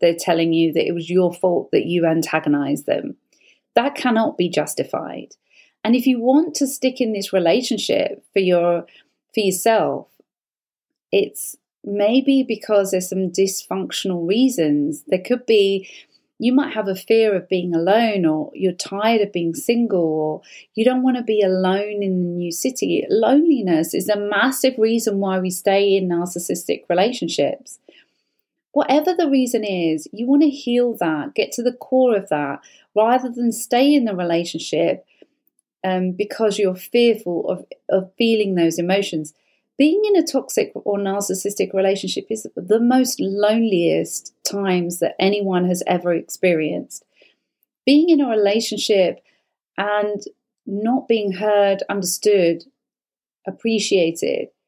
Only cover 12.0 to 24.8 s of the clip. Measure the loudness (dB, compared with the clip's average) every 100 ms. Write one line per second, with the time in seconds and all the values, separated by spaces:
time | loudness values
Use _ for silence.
12 | 2 2 4 2 2 -4 0 2 2 -2
13 | -2 -4 -2 0 0 -2 -8 -8 -6 -6
14 | -4 -4 0 2 2 2 2 2 0 -6
15 | -4 -4 -2 -2 2 4 4 0 -6 -18
16 | _ _ _ -4 0 2 0 -4 -4 -6
17 | 2 4 4 0 0 -2 0 0 4 4
18 | 2 2 2 0 -4 -4 -2 -2 -8 -2
19 | 2 2 0 -2 -4 -2 -2 0 0 0
20 | 0 0 -2 -6 -12 -20 -10 0 2 2
21 | 0 0 0 2 2 2 2 0 -2 -4
22 | -2 -2 -2 -4 -6 -4 -6 -4 -2 -2
23 | 0 2 4 4 4 2 2 0 0 -4
24 | -2 -4 -2 0 0 0 -2 2